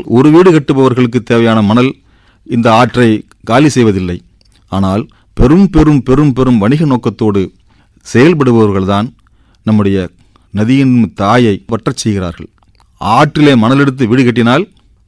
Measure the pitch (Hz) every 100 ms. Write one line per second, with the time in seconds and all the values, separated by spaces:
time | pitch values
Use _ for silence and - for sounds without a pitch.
0 | - 117 151 160 185 156 135 135 131 123
1 | 120 120 104 117 113 110 101 117 131 -
2 | _ _ _ _ - 117 117 113 123 123
3 | 117 107 - _ - 120 151 127 113 95
4 | 92 87 - _ _ _ - 98 95 98
5 | - _ _ - 127 175 196 156 151 143
6 | 127 135 151 123 127 117 104 151 151 123
7 | 120 101 110 101 92 _ _ _ _ _
8 | - 117 156 160 131 117 107 98 95 101
9 | 120 - _ _ _ _ 110 107 101 98
10 | 87 _ _ _ _ 98 110 135 135 123
11 | 98 - 101 123 117 95 - 113 - 127
12 | 113 101 90 - - _ _ _ _ -
13 | 95 123 151 156 147 123 110 139 143 131
14 | 110 127 123 117 117 139 202 _ _ _